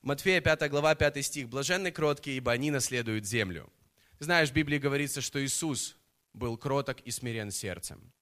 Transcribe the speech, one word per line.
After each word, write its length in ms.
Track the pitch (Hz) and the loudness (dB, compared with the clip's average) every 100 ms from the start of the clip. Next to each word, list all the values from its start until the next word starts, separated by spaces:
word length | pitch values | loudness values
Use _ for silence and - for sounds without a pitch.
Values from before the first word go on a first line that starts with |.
Матфея, 380 | 123 143 190 185 | -2 0 4 4
пятая 280 | 160 156 151 | 4 2 2
глава, 240 | 143 156 | 4 4
пятый 300 | 156 147 143 | 4 4 2
стих. 260 | 135 147 120 | -6 -6 -6
«Блаженны 420 | 127 139 180 185 | -4 0 0 0
кроткие, 460 | 160 151 143 - 131 | 0 0 0 -4 -4
ибо 140 | 123 | 0
они 180 | 120 147 | 2 2
наследуют 560 | 143 - 123 113 110 101 | 0 0 -2 0 -2 0
землю». 460 | 117 98 82 - _ _ _ _ _ | 0 0 -4 -12 _ _ _ _ _
Знаешь, 280 | 147 175 151 | 2 4 4
в 40 | |
Библии 240 | 139 147 147 | 2 2 2
говорится, 440 | 139 143 143 - | 2 0 -2 -4
что 200 | 123 143 | -4 -4
Иисус 540 | 135 - 165 127 - - _ _ _ | -2 -2 -2 -2 -6 -10 _ _ _
был 240 | - 120 117 | -6 -6 -4
кроток 420 | 143 139 139 131 | -2 0 0 -6
и 100 | - | -8
смирен 420 | 117 123 113 104 | -6 -4 -4 -6
сердцем. 600 | - 101 87 - - - _ | -6 -6 -6 -10 -14 -20 _